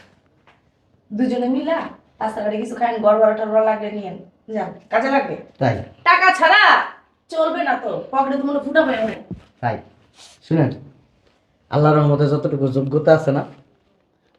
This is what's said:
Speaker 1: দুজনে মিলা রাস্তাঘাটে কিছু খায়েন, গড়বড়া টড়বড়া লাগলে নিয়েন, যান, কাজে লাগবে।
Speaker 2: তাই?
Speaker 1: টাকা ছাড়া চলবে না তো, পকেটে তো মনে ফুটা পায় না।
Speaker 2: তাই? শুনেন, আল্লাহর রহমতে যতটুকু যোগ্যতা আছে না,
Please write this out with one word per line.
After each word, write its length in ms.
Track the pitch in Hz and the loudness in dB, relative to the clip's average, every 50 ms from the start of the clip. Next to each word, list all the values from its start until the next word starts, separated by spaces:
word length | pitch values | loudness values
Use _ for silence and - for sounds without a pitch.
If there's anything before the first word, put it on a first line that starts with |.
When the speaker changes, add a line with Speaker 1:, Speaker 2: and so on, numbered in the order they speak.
| - _ _ _ _ _ _ _ _ _ _ _ _ _ _ _ _ _ _ _ _ - | -20 _ _ _ _ _ _ _ _ _ _ _ _ _ _ _ _ _ _ _ _ -10
Speaker 1:
দুজনে 380 | 214 208 254 - 247 247 240 247 262 | -4 -2 -2 -2 -2 -2 -2 -2 -2
মিলা 240 | 302 294 320 330 - - - - - _ _ _ - | -2 -2 -2 -4 -4 -6 -10 -16 -20 _ _ _ -8
রাস্তাঘাটে 340 | 220 220 - 226 208 208 214 214 | -8 -6 -6 -6 -6 -4 -4 -4
কিছু 120 | 240 240 233 - | -6 -6 -6 -4
খায়েন, 180 | 240 233 226 214 214 | -2 -2 -2 2 2
গড়বড়া 300 | 208 208 220 220 214 214 214 | 4 4 4 4 2 2 0
টড়বড়া 260 | 220 214 214 220 220 220 | -2 0 0 2 2 2
লাগলে 200 | 214 208 208 208 208 | 0 -2 -4 -8 -8
নিয়েন, 200 | 208 196 185 170 - - - _ _ _ 220 220 | -10 -10 -12 -14 -14 -18 -20 _ _ _ -10 -8
যান, 160 | 202 180 - - - _ - | -8 -8 -8 -12 -16 _ -4
কাজে 160 | - 233 262 269 277 | -2 -2 0 0 -2
লাগবে। 220 | 277 - - - - - - _ - | -2 -2 -4 -8 -12 -14 -14 _ -2
Speaker 2:
তাই? 140 | 131 117 98 92 - - - _ - 349 | -2 -2 -2 -4 -8 -14 -12 _ 2 4
Speaker 1:
টাকা 180 | 359 349 370 370 370 - | 4 6 6 4 4 4
ছাড়া 240 | 330 320 392 415 392 330 - - - - - - _ _ _ _ _ - | 4 4 6 6 6 4 4 2 0 -4 -10 -18 _ _ _ _ _ -8
চলবে 300 | 339 320 311 320 - 359 294 262 | -2 -2 -2 0 -2 -2 -2 -2
না 60 | 240 - 247 | -2 -4 -4
তো, 60 | 202 170 156 - - | -6 -8 -8 -8 -4
পকেটে 260 | 262 277 269 269 285 277 | -2 -2 0 0 -2 -2
তো 60 | 269 285 | -2 -2
মনে 120 | 285 277 - | -2 -4 -4
ফুটা 180 | 277 302 320 302 | 0 2 2 2
পায় 120 | 262 247 226 220 | 2 0 -2 -4
না। 80 | 220 - - - - - - - _ _ - | -4 -6 -8 -12 -16 -16 -16 -18 _ _ -6
Speaker 2:
তাই? 140 | 123 117 104 90 - - _ _ _ _ _ - - - - _ _ | -6 -4 -4 -6 -10 -16 _ _ _ _ _ -20 -20 -20 -20 _ _
শুনেন, 240 | - 160 165 135 - - - - - _ _ _ _ _ _ _ _ _ _ _ _ _ _ _ - | -2 0 2 2 0 -2 -8 -16 -20 _ _ _ _ _ _ _ _ _ _ _ _ _ _ _ -4
আল্লাহর 260 | - 147 147 151 151 151 | 0 2 4 4 4 4
রহমতে 260 | 147 147 143 143 147 139 | 4 2 2 2 2 2
যতটুকু 340 | 151 139 - - 143 135 139 131 131 | 0 0 -2 -2 -2 -2 -2 -2 -2
যোগ্যতা 340 | 135 135 131 127 - - 160 156 156 | -2 -2 -2 -2 0 4 4 4 4
আছে 120 | - 139 139 | 2 0 -2
না, 60 | 143 - - - _ _ _ _ _ _ _ _ _ _ _ _ _ _ _ _ | -2 -4 -8 -12 _ _ _ _ _ _ _ _ _ _ _ _ _ _ _ _